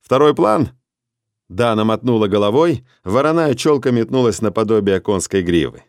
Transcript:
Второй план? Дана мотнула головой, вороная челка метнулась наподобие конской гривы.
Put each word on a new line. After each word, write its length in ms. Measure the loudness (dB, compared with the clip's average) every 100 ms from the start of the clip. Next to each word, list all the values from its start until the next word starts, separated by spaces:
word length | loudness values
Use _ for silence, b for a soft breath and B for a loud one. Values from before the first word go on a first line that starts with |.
Второй 340 | _ 2 2
план? 360 | 2 2 2 -2 -6 _ _ _ _ _ _ _
Дана 360 | -4 -2 0
мотнула 440 | 0 -2 0 0 0
головой, 560 | 0 0 2 0 -2 -8 _
вороная 500 | -4 -2 0 0 0
челка 360 | 0 0 0 0
метнулась 500 | -2 0 0 0 0
наподобие 600 | -4 -2 0 0 2 -2
конской 420 | 0 -4 -2 -2
гривы. 400 | 0 0 0 -8